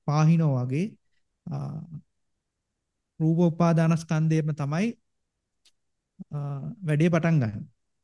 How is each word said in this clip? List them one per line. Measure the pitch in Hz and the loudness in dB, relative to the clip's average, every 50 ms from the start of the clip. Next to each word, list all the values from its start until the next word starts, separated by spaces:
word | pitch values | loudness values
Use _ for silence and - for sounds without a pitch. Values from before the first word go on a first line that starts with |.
පාහිනවා | _ - 147 151 156 156 170 165 165 147 135 123 123 | _ -2 2 4 4 4 4 4 2 2 0 0 -2
වගේ, | 127 131 151 190 226 - - _ _ _ _ _ _ _ _ - | -2 -2 -4 -4 -6 -8 -14 _ _ _ _ _ _ _ _ -12
අ, | 175 147 139 139 135 143 156 160 170 160 147 - _ _ _ _ _ _ _ _ _ _ _ _ _ _ _ _ _ _ _ _ _ _ - | -10 -8 -8 -8 -8 -10 -12 -12 -14 -16 -18 -18 _ _ _ _ _ _ _ _ _ _ _ _ _ _ _ _ _ _ _ _ _ _ -2
රූප | 160 160 165 165 | 0 0 2 4
උපාදානස්කන්ධයේම | 180 170 156 - 170 170 165 165 165 165 165 160 - - 165 156 160 160 160 156 151 156 147 | 2 2 2 2 2 4 4 4 4 2 2 0 -2 -2 -2 0 0 2 2 0 0 -2 -4
තමයි, | - 143 139 151 170 208 233 226 - _ _ _ _ _ _ _ _ _ _ _ _ _ _ _ _ _ _ _ _ _ _ _ - 190 | -4 -4 -4 -2 -2 -2 -4 -6 -8 _ _ _ _ _ _ _ _ _ _ _ _ _ _ _ _ _ _ _ _ _ _ _ -20 -18
අ, | - 151 147 143 143 139 135 143 147 - - | -12 -10 -10 -8 -8 -8 -8 -10 -10 -10 -8
වැඩේ | 190 151 151 147 165 180 | -4 -2 0 2 2 2
පටන් | 170 160 160 165 165 | 2 2 2 2 2
ගන්න. | 151 123 107 101 110 - - _ _ _ _ _ _ | 2 2 0 -2 -8 -12 -14 _ _ _ _ _ _